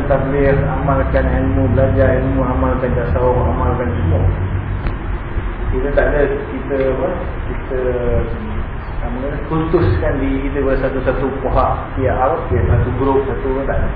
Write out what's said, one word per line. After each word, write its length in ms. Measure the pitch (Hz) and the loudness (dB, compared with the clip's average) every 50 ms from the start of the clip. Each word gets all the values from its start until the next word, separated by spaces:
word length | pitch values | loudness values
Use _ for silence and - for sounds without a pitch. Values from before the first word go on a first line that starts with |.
| 139 - | 2 2
tabligh, 480 | 135 131 131 135 139 143 139 135 135 - - | 2 2 2 0 2 2 4 4 4 4 2
amalkan 580 | - - 139 139 135 135 135 131 - - 135 131 | 0 0 0 0 2 2 2 2 2 2 2 2
ilmu, 380 | 131 131 131 135 135 135 135 135 135 | 2 2 2 2 2 2 2 2 4
belajar 360 | 131 131 135 135 131 135 135 131 131 131 | 4 4 4 4 4 4 4 4 4 2
ilmu, 200 | 135 135 135 135 131 | 0 0 0 0 0
amalkan 460 | 131 127 131 131 127 127 127 131 120 | 0 0 0 0 0 0 0 0 0
tasawuf, 460 | 120 123 117 117 - 127 127 123 120 117 117 | 0 0 0 0 0 2 2 2 2 2 2
amalkan 440 | 120 123 123 120 123 123 - - 120 | 2 0 0 0 0 0 0 0 -2
semua. 300 | 120 - 87 85 - - - - - - - 95 - 95 - - - - - - - - - - - - - - - - - - - - - - | -2 0 2 2 2 2 2 2 2 0 -2 -2 -2 -4 -4 -4 -4 -4 -4 -4 -4 -4 -4 -4 -6 -6 -6 -6 -4 -4 -4 -4 -6 -4 -2 -2
Kita 180 | - 131 139 143 143 | 0 0 0 0 2
tak 120 | 147 131 - | 2 2 2
ada, 120 | 151 147 139 135 | 2 2 2 0
kita 480 | 139 - - - - 127 - 143 143 135 135 135 | 0 -4 -6 -6 -8 -8 -6 -4 -2 0 0 0
apa, 160 | 127 - 131 - 185 - - - - - - | 0 0 -2 -2 -4 -4 -6 -6 -6 -4 -4
kita, 320 | - 113 - - - 135 127 127 123 123 120 123 120 120 117 117 113 113 110 107 107 107 107 - - - - - - - - | -4 -4 -6 -4 -4 -4 -2 0 0 0 0 0 0 0 0 0 -2 -4 -6 -6 -6 -4 -4 -4 -4 -6 -8 -8 -6 -6 -4
apa 60 | - - | -4 -4
nama, 180 | - - - 139 139 - - - | -4 -4 -4 -4 -4 -6 -4 -4
kultuskan 640 | 160 156 160 165 175 170 170 165 - - 156 151 143 135 | -2 -2 0 0 2 2 2 2 2 2 0 0 0 0
diri 240 | 135 135 135 135 139 143 | 0 0 0 0 -2 -2
kita 80 | 139 143 | -2 0
pada 180 | 131 135 131 127 135 | 0 0 2 0 0
satu-satu 420 | 131 139 131 127 131 123 123 139 127 - - | 0 -2 0 0 0 0 0 -2 -2 -2 -2
pihak, 320 | 123 120 113 131 123 - 127 - - - - | -2 0 0 2 2 2 0 -2 -6 -6 -4
pihak 200 | 131 131 123 113 | -2 0 0 2
Arab, 240 | - 131 143 131 117 - - | 2 2 0 0 -2 -2 -2
pihak 160 | - - - - | 0 0 2 2
satu 220 | - 117 123 123 127 - | 2 2 2 0 0 0
grup, 200 | 135 135 135 135 139 135 | 0 2 2 2 0 0
satu 180 | - - 135 135 131 | -2 -2 -2 -2 -2
orang, 100 | 135 135 131 | -2 -2 -2
tak 100 | 123 - | 0 0
ada. 100 | - - - | 0 0 -2